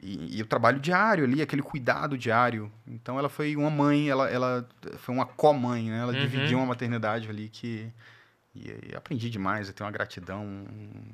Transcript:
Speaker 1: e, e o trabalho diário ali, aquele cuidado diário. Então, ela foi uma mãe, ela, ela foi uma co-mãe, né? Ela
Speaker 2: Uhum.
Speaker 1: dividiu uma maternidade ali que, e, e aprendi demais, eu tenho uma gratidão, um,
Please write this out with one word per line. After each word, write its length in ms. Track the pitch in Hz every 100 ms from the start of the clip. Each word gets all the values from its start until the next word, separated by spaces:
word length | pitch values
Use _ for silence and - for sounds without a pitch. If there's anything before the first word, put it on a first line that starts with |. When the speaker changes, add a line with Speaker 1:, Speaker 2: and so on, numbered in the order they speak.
Speaker 1:
e, 340 | 95 90 78 104
e 40 |
o 40 | 110
trabalho 320 | 127 117 135
diário 460 | 143 180 220 196
ali, 160 | 131 139
aquele 220 | 147 143
cuidado 560 | - 147 120 123 151 135
diário. 520 | 117 113 123 113 104 - -
Então, 320 | 117 - 127
ela 120 | 139
foi 260 | - 151 147
uma 140 | 147
mãe, 400 | 151 143 147 147
ela, 180 | 135 135
ela 400 | 127 127 123 120 _ - -
foi 160 | -
uma 100 | 123
co-mãe, 640 | 113 - 151 143 123 120 113
né? 120 | 113
Ela 120 | 123
Speaker 2:
Uhum. 80 | 123
Speaker 1:
dividiu 380 | 139 127 - 123
uma 80 | 127
maternidade 600 | 120 117 120 110 113 110
ali 200 | 107 107
que, 420 | - 120 110 110 117 - - _ _ _
e, 360 | - - 55 -
e 60 | -
aprendi 340 | - 131 117
demais, 380 | 113 95 107 101
eu 40 |
tenho 120 | - 104
uma 60 |
gratidão, 520 | 101 107 - 87 98
um, 460 | 104 98 101 107 104 107 107